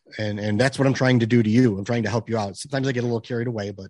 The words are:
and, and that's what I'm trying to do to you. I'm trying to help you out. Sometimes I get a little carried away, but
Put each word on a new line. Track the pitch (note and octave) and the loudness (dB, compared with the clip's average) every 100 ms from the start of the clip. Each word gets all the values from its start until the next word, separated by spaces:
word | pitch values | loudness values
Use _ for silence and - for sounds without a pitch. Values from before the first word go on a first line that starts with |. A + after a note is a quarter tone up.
| _ - | _ -8
and, | G#2+ G2+ | -6 -4
and | G#2+ G#2 | -2 2
that's | C3 C3+ | 0 2
what | C3+ | 0
I'm | |
trying | B2+ C3 B2+ | 2 4 4
to | A2+ | 4
do | A#2+ | 4
to | G#2+ | 4
you. | A2+ B2+ G2 | 4 4 2
I'm | G2 | -2
trying | A#2+ | -2
to | A2 | -2
help | A#2 A2 | -4 -2
you | A2+ | -4
out. | G2+ F#2 | -4 -8
Sometimes | C#3+ C3+ C3+ | -8 -4 -2
I | |
get | B2 | -2
a | A#2+ | -2
little | A#2 | -4
carried | - A#2+ A#2+ | -4 -6 -4
away, | A2+ G2+ | -6 -8
but | G2+ | -10